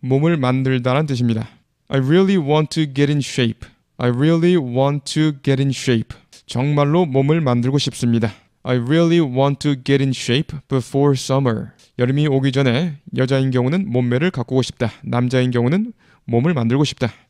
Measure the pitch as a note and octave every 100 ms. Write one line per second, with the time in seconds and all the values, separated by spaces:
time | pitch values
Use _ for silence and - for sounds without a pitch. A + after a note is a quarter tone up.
0 | C3 C3+ D#3+ E3+ B2+ B2+ C3 C3 B2 C3
1 | D#3 C3 A#2+ A2 G#2+ _ _ _ _ C#3
2 | C3 E3 F#3+ G3 C#3 D3+ D3+ - D#3 C3+
3 | C#3+ D3 C3 - A#2+ A2 - _ _ _
4 | B2 B2 D3 E3 E3+ F3+ B2+ A#2+ C#3 C#3+
5 | - - D#3 C#3+ - C3+ C#3 B2+ - A#2
6 | A2 - _ - _ A#2 C#3 D3 C#3+ D#3+
7 | F3+ C3 C#3 D#3+ D3 A#2+ A#2+ C#3+ C#3 -
8 | B2 A#2 A2 - _ _ - B2+ A#2+ D#3+
9 | E3+ E3+ D#3 B2+ C#3 C#3 D3 C#3 B2 C#3
10 | C3+ B2+ - B2 D#3+ D3 - C3+ A#2+ C#3
11 | C#3+ C3+ - C3+ C3+ A2 A2 - _ -
12 | B2 C#3 D3+ C3+ C3+ C3+ C3+ A#2 F3 D3
13 | - B2+ C3 C3+ C3+ B2+ B2 E3+ G3 A#2
14 | B2 B2 F3 D#3 A#2+ C3 B2 - A#2 -
15 | - A#2+ B2 B2+ B2+ B2 A#2+ E3+ A3+ -
16 | _ _ - A#2 C#3+ D#3+ A2+ C3 D3 -
17 | B2 - _